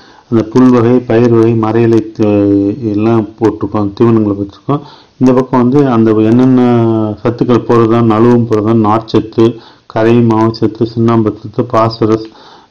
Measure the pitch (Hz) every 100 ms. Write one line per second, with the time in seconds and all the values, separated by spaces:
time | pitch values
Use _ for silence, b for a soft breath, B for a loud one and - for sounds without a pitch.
0 | B B _ 113 107 127 127 123 113 127
1 | 123 113 120 113 113 113 110 113 117 113
2 | 110 - 104 104 101 101 101 113 113 104
3 | 110 117 104 - 110 101 101 107 101 98
4 | 117 113 104 98 101 - - 143 147 B
5 | B - 131 127 127 127 123 143 139 113
6 | 110 107 110 120 131 127 123 120 113 113
7 | 107 104 120 113 117 120 120 117 110 117
8 | 117 107 120 120 110 107 104 113 104 110
9 | - 110 - - 113 123 B B - 113
10 | 113 120 117 110 113 113 107 - 117 117
11 | 113 117 107 101 107 - 120 110 113 117
12 | 110 110 110 B B B B